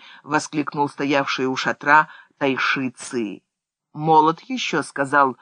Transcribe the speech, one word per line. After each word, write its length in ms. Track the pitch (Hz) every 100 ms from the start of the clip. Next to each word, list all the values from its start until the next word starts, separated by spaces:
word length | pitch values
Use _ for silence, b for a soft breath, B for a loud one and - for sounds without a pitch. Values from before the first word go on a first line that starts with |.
| B B
воскликнул 640 | 139 151 - 151 143 151 143
стоявший 560 | - 143 143 139 - 131
у 100 | 131
шатра 540 | 127 117 139 151 160 B B _
Тайши 520 | 139 123 - - 131
Ци. 520 | - - 127 107 - _ _ _ _ _
"Молод 480 | 151 156 156 156 165
ещё", 420 | - 254 - 165
сказал 540 | 139 - 139 143 135 120